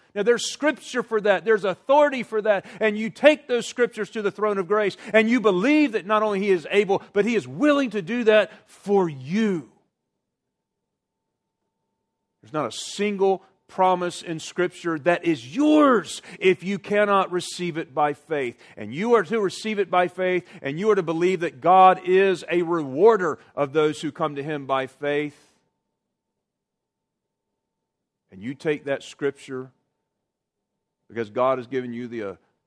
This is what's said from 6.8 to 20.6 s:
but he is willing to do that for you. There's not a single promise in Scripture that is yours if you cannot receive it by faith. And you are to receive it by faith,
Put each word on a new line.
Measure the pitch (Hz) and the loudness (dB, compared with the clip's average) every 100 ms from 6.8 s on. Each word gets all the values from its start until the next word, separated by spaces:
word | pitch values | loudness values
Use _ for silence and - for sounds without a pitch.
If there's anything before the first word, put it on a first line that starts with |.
| 202 196 - | 2 0 -2
but | 202 202 | -2 0
he | |
is | 226 127 | 0 -4
willing | 143 294 285 262 | -2 2 2 0
to | 208 | -4
do | 170 240 220 | -4 -2 4
that | 214 190 - _ | 4 4 -4 _
for | - 190 202 175 | -14 0 2 2
you. | 139 131 202 220 175 120 _ _ _ _ _ _ _ _ _ _ _ _ _ _ _ _ _ _ _ _ _ _ _ _ _ _ _ | -4 -6 -2 0 -2 -6 _ _ _ _ _ _ _ _ _ _ _ _ _ _ _ _ _ _ _ _ _ _ _ _ _ _ _
There's | 110 | -12
not | 151 123 | -6 -6
a | - | -8
single | - - 208 196 196 185 _ _ _ | -12 -6 -4 0 0 0 _ _ _
promise | - 185 180 175 - | 0 2 2 -2 -8
in | - 160 | -10 -10
Scripture | - - 175 - 170 160 | -8 -4 -4 -4 -6 -4
that | 143 170 170 | 0 0 0
is | 151 123 190 | -4 -4 -2
yours | 302 302 277 233 156 - - - | 2 6 6 4 0 -12 -16 -2
if | 185 180 | 0 0
you | 175 202 | -2 -8
cannot | - 208 208 196 175 | -2 0 2 2 0
receive | 180 - - 180 156 | -4 -8 -8 -6 -6
it | 131 135 | -6 -2
by | 147 | -2
faith. | 147 - 151 123 120 - - | -2 -6 -4 -4 -8 -18 -16
And | 107 | -12
you | 135 226 233 | -6 2 2
are | |
to | 160 226 | 2 -2
receive | 190 - 214 208 | -2 -4 -6 -4
it | 190 | 0
by | 180 180 | 0 0
faith, | - 185 180 180 180 | 0 -2 -2 -4 -10